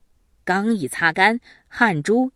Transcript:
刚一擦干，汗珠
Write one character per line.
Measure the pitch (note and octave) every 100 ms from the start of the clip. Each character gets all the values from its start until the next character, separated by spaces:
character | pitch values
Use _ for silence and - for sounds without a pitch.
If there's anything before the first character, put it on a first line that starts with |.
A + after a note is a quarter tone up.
| _ _ _ _
刚 | - F#3+ G#3+
一 | G#3+ C3
擦 | - E3
干， | F#3 G3+ A#3 _ - _
汗 | - A3+ D3+
珠 | D3+ A#3 C4